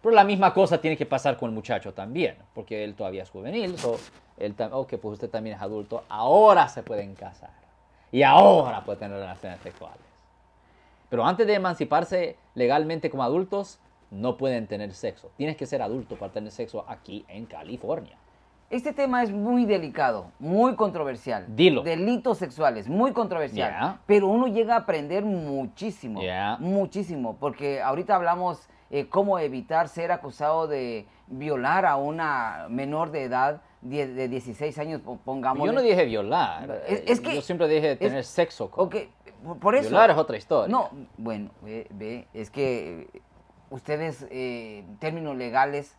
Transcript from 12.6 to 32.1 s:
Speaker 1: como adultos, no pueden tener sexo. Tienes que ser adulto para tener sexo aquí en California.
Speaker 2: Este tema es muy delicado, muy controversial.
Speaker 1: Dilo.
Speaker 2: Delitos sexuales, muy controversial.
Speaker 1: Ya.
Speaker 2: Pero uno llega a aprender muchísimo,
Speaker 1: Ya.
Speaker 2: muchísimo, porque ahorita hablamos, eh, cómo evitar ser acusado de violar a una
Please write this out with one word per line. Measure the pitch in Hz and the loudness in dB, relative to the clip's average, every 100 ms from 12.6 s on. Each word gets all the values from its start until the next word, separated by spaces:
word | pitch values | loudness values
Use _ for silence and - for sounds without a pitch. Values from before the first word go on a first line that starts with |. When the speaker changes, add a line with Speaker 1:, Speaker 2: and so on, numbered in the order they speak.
| 123 143 156 165 147 | 2 2 0 -4 -4
Speaker 1:
como | 135 | -2
adultos, | 123 160 185 202 196 - _ _ _ | 0 0 -2 -6 -6 -16 _ _ _
no | 98 123 123 | -6 -6 -2
pueden | 135 123 107 | -2 -2 -4
tener | 104 104 | -8 -8
sexo. | 92 110 - - - | -8 -8 -10 -20 -6
Tienes | 147 151 | -6 -6
que | 131 | -6
ser | 139 | -4
adulto | 107 127 113 104 | -4 -6 -8 -12
para | 95 | -10
tener | 107 107 | -10 -10
sexo | 101 113 - - | -10 -10 -10 -12
aquí | 113 - 98 - | -16 -14 -14 -14
en | 95 117 | -16 -16
California. | 78 78 123 104 160 98 - _ _ _ _ _ | -16 -14 -10 -6 -6 -8 -20 _ _ _ _ _
Speaker 2:
Este | 247 262 | -6 -4
tema | 294 277 247 | -2 0 0
es | 233 | 0
muy | 202 208 247 226 | -2 0 2 4
delicado, | 196 156 135 135 107 87 _ | 2 0 0 0 0 -8 _
muy | 147 190 247 226 | 0 4 4 4
controversial. | 208 170 139 117 - 107 90 110 | -2 0 -6 -6 -6 -6 -6 6
Speaker 1:
Dilo. | 180 131 | 8 8
Speaker 2:
Delitos | 165 165 202 247 262 202 | 0 0 0 0 0 -2
sexuales, | 165 151 147 113 104 | -4 2 2 2 -2
muy | 180 262 | 2 2
controversial. | 240 208 170 143 - 117 | 2 -2 -2 -4 -2 -4
Speaker 1:
Ya. | 87 139 - - | -2 -4 -4 4
Speaker 2:
Pero | 208 196 | 6 6
uno | 226 254 | 2 2
llega | 208 220 | 2 2
a | 233 | 2
aprender | 226 160 147 185 | 2 -4 -2 -2
muchísimo, | 208 185 151 139 127 - 220 - 123 104 | -2 -4 -2 -4 -6 -8 -10 -8 -10 -6
Speaker 1:
Ya. | 92 92 101 117 | -4 -2 -2 -2
Speaker 2:
muchísimo, | 170 196 190 196 175 156 120 104 | -2 0 -2 -4 -6 -6 -6 -4
porque | 143 143 143 135 | -6 -4 -4 -2
ahorita | 131 147 185 190 | -2 -2 2 2
hablamos, | 170 175 180 156 _ _ _ | 2 0 -2 -4 _ _ _
eh, | 139 143 | -6 0
cómo | 185 202 185 | 0 2 2
evitar | 147 127 104 160 165 | 0 -6 -2 0 0
ser | 170 170 | -4 -4
acusado | 170 143 - 147 160 160 | -4 -4 -4 0 0 0
de | 143 123 113 104 _ - | -4 -4 -8 -10 _ -16
violar | 131 147 139 127 160 175 | -10 -4 -2 2 2 2
a | 139 | 2
una | 143 | -2